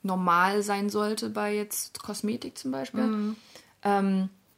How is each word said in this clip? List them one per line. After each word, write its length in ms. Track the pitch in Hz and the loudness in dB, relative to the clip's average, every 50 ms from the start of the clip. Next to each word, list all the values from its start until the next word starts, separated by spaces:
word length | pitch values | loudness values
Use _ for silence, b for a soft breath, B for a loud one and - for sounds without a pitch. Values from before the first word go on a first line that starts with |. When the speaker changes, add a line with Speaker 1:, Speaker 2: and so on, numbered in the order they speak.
Speaker 1:
normal 600 | - 190 185 185 180 180 170 175 180 190 202 208 | -4 -2 0 2 4 4 6 6 6 4 4 2
sein 280 | 202 208 202 202 202 208 | 2 0 0 0 0 0
sollte 400 | 202 208 208 208 220 214 226 220 | 0 0 0 0 0 -2 -4 -4
bei 240 | 214 214 208 208 208 | -2 -2 -2 0 0
jetzt 460 | 208 208 208 - - - - - - | -2 -2 -4 -6 -6 -8 -8 -10 -12
Kosmetik 560 | - - 202 - - 208 226 247 - 262 - - | -10 -10 -6 -4 -2 -2 -2 -4 -6 -10 -12 -8
zum 120 | - 262 | -6 -6
Beispiel. 360 | 262 269 262 - - - - | -4 -4 -6 -4 -2 0 0
Speaker 2:
Mhm. 300 | 220 220 214 208 208 220 B B B B B B B B B | 0 0 0 -2 -2 -4 B B B B B B B B B
Speaker 1:
Ähm, 460 | - 202 202 202 196 196 190 190 190 190 - _ _ _ _ | 0 2 2 4 4 2 2 2 0 -2 -6 _ _ _ _